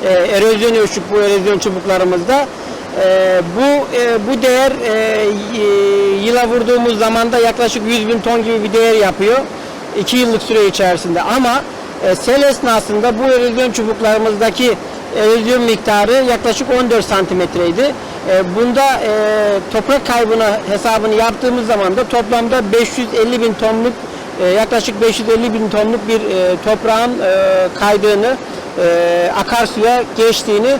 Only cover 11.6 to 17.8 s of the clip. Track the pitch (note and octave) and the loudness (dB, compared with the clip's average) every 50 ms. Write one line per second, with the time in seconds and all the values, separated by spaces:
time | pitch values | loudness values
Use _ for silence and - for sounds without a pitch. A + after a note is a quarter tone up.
11.6 | - - - - - - - - - G3 F#3 F3+ - - B3 C#4 C#4+ C#4 C4 - | -2 -6 -12 -14 -14 -14 -12 -4 0 0 0 0 0 2 2 4 4 2 2 0
12.6 | - B3 A3+ A3 G3+ - G#3 G#3 G#3 A#3+ A#3 G#3+ B3+ C4+ C4 B3 A#3+ B3 A3+ A#3+ | 0 0 0 0 0 0 -2 0 0 0 0 0 2 2 2 4 2 0 0 0
13.6 | B3+ B3+ G#3+ - A3 G#3+ A3 G#3+ A3+ A3 G#3+ A3 A3 A3 G#3+ G3+ A3 A3+ F#3 - | -2 -2 -2 -2 -2 -2 -2 -2 0 0 0 2 0 0 0 0 0 -2 0 0
14.6 | B3 B3 G#3+ - - - - - - - - - G#3+ G#3+ A3+ A#3 A3 A3 B3 B3+ | 0 0 0 -2 -4 -12 -12 -12 -12 -10 -4 0 2 2 2 2 2 2 0 2
15.6 | A#3+ A#3 A3+ G#3+ G#3+ - G#3+ G#3 G3+ G#3 A#3+ C4+ C4 B3 A#3+ A3 - B3 A3 - | 2 0 0 0 0 0 2 2 2 2 2 2 2 2 0 0 0 -2 -2 -2
16.6 | C4+ - B3 B3 B3+ A#3+ A#3 A3+ F#3+ - G#3+ F#3+ F#3+ - F#3+ F3+ F3+ D#3+ - E3 | -2 -2 0 0 2 2 2 0 0 0 0 -2 0 0 0 -2 -2 -2 -2 -2
17.6 | F3 E3+ E3 F#3 | -2 0 0 0